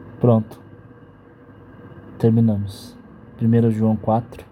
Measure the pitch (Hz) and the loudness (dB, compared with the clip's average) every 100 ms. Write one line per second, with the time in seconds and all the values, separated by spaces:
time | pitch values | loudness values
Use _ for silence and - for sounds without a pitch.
0 | - - 123 110 110 - - - - - | -18 0 4 4 0 -14 -20 -20 -20 -20
1 | - - - - - - - - - - | -20 -20 -20 -20 -20 -20 -20 -20 -20 -20
2 | - - 117 113 113 101 101 - - - | -20 0 2 4 2 0 -6 -12 -20 -20
3 | - - - - 113 117 113 107 110 107 | -20 -20 -20 -4 0 2 2 2 0 0
4 | 110 110 117 - - | 0 -2 -2 -18 -20